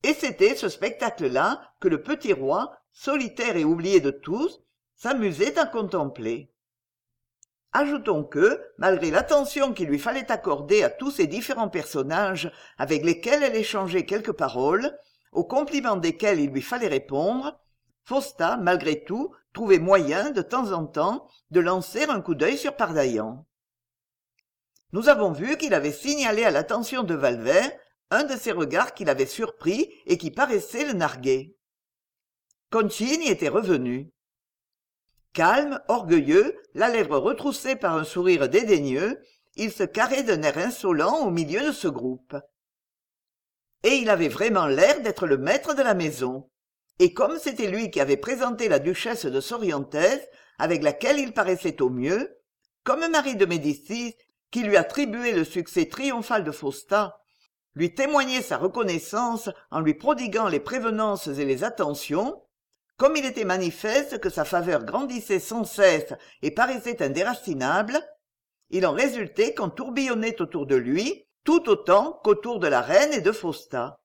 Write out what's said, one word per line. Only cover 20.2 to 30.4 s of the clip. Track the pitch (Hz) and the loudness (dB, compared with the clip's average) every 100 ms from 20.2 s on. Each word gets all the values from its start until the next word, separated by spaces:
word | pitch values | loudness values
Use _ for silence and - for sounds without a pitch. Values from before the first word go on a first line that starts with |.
| 285 | -2
de | 240 | -4
temps | - 254 226 | -2 -2 -2
en | 180 156 | -4 -4
temps, | 156 170 254 - _ _ | -2 -2 -2 -10 _ _
de | 175 | 2
lancer | 170 185 - 214 | 2 0 -2 -2
un | 302 233 | -2 -2
coup | 175 | -2
d'œil | 147 160 269 | 0 0 0
sur | 294 277 | -4 -2
Pardaillan. | 214 156 131 113 110 127 - _ _ _ _ _ _ _ _ _ _ _ _ _ _ | -2 2 0 0 -4 -10 -20 _ _ _ _ _ _ _ _ _ _ _ _ _ _
Nous | 180 233 | 0 4
avons | 277 202 | 4 4
vu | 147 220 311 | -2 -4 -4
qu'il | 311 | 0
avait | 175 147 | 0 0
signalé | 143 269 294 247 214 | -4 -4 -2 0 2
à | 226 | 2
l'attention | 147 - 220 220 262 | 2 -2 -4 -4 -4
de | 202 | -4
Valvert | 160 135 123 113 170 262 - _ _ _ | 0 0 0 2 2 2 -6 _ _ _
un | 214 | -2
de | 285 254 | 0 -4
ces | 233 | -4
regards | 180 147 160 247 | -2 -2 0 -2
qui | - | -2
l'avait | 165 131 135 | -2 0 -2
surpris | - 220 - 165 214 359 - - | -2 -8 -4 -2 -2 -4 -6 -2
et | 170 | -2
qui | 160 | -2
paraissait | - | -2